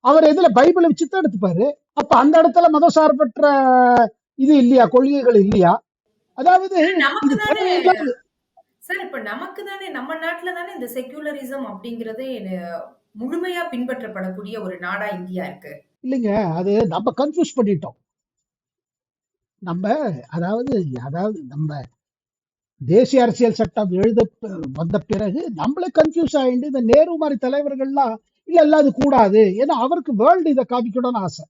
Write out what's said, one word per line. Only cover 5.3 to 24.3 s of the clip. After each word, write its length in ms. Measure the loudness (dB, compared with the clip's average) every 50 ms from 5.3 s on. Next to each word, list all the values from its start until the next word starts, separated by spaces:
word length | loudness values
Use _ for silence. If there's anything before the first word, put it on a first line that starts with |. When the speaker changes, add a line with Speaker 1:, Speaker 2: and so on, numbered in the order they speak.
| 4
Speaker 1:
இல்லையா? 480 | 4 4 4 4 4 4 4 4 2 _ _ _ _ _ _ _ _ _ _ _
அதாவது 500 | 0 2 4 4 4 2 0 0 2 2
Speaker 2:
சார், 120 | 2 2
நமக்கு 300 | 0 0 0 -2 0 0
Speaker 1:
இது 100 | 0 0
Speaker 2:
தானே, 240 | 0 -2 -2 -2 -2
Speaker 1:
தேவையில்லாத 560 | 0 0 -2 2 2 2 2 2 -2 -6 -8 _ _ _ _ _ _ _ _ _ _ _ _ _
Speaker 2:
சார், 260 | _ -10 -10 -10 -10
இப்ப 140 | -12 -12 -12
நமக்கு 460 | -12 -12 -12 -12 -12 -14 -14 -16 -14
தானே, 240 | -14 -14 -14 -14 -12
நம்ம 260 | -12 -12 -10 -10 -10
நாட்டுல 400 | -8 -8 -8 -8 -8 -10 -10 -10
தானே 180 | -10 -12 -14
இந்த 140 | -12 -14 -14
செக்குலரிசம் 760 | -10 -10 -12 -12 -12 -14 -12 -12 -10 -10 -10 -12 -12 -12 -12 -12
அப்படிங்கிறதே, 640 | -12 -14 -16 -14 -14 -12 -12 -12 -12 -12 -12 -12 -12
இது 300 | -12 -12 -10 -10 -10 -10 -10 -12 -12 -14 -14 -16 _ _ _ _ _ -12
முழுமையா 440 | -10 -8 -6 -6 -6 -6 -6 -8 -8 -8
பின்பற்றப்படக்கூடிய 920 | -8 -8 -8 -8 -8 -10 -10 -12 -10 -10 -10 -10 -10 -12 -14 -12 -12 -12
ஒரு 160 | -10 -10 -12 -10
நாடா 280 | -10 -10 -8 -8 -8
இந்தியா 380 | -8 -8 -10 -12 -10 -10 -10 -10
இருக்கு. 380 | -10 -14 -18 -20 -20 -20 -20 _ _ _ _
Speaker 1:
இல்லைங்க, 520 | -8 -6 -4 -2 -2 -2 -2 -2 -2 -2 -4
அது 320 | -4 -2 0 0 0 0
நம்ம 260 | 0 -2 -2 -4 -4 -2
கன்ஃபியூஸ் 400 | -2 -4 -4 -2 -4 -4 -4 -2
பண்ணிட்டோம். 400 | -2 -2 0 -2 -4 -6 -12 -18 _ _ _ _ _ _ _ _ _ _ _ _ _ _ _ _ _ _ _ _ _ _ _ _ _ _ _ _ _ _ _ _ _
நம்ம, 520 | -12 -10 -8 -6 -2 -2 -2 -2 -2 -6 -6 -8 -12 _
அதாவது, 560 | -8 -6 -4 -4 -4 -4 -4 -2 -2 -2 -4 -4 -8 -10 -10
அதாவது 380 | -10 -6 -4 -4 -4 -6 -8 -12 -14
நம்ம 320 | -8 -8 -6 -6 -8 -10 -14 -16 _ _ _ _ _ _ _ _ _ _ _ _ _ _ _ _ _ _ -4
தேசிய 360 | 2 2 2 4 4 2 2
அரசியல் 300 | 2 2 2 2 0 0
சட்டம் 380 | 2 -2 -4 -4 _ -4 -4 -2
எழுத 380 | -2 0 0 0 2 0 -2 -2